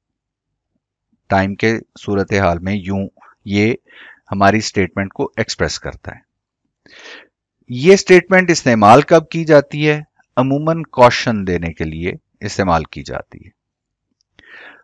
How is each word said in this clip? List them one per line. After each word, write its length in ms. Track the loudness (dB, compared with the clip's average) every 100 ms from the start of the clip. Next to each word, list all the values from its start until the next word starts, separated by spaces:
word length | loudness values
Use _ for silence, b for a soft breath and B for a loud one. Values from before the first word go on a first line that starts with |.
| _ _ _ _ _ _ _ _ _ _ _ _ -4
टाइम 260 | -2 -2
के 240 | -2 -4 -4
सूरत 480 | -8 -16 -6 -4 -2
हाल 260 | -2 -2 -2
में 160 | -4
यूं 340 | -8 -6 -8 -8 -12 b b -6
ये 320 | -2 0 -2 _ b b b b
हमारी 300 | -2 0 0
स्टेटमेंट 520 | -2 -4 -4 -4 -8
को 200 | -8 -10 -8
एक्सप्रेस 380 | -8 -6 -6 -6
करता 360 | -12 -16 -18
है। 80 | -20 _ _ _ _ _ _ _ B B B B _ _ _ -14
ये 260 | -2 4 4
स्टेटमेंट 540 | 6 4 4 2 2
इस्तेमाल 520 | 0 0 4 6 6
कब 260 | 6 2 2
की 120 | -4
जाती 400 | 2 4 2 -2
है? 200 | -2 -2 -6 _ _ -4
अमूमन 460 | -2 -2 -2 -4
कॉशन 640 | -4 2 2 2 -4 -4
देने 280 | -4 -4 -6
के 120 | -8
लिए 340 | -8 -8 -8 -10 _ -14
इस्तेमाल 420 | -10 -4 0 -2
की 180 | -2 -12
जाती 420 | -14 -14 -14 -20
है। 60 | -20 _ _ _ _ _ _ _ _ _ b b b b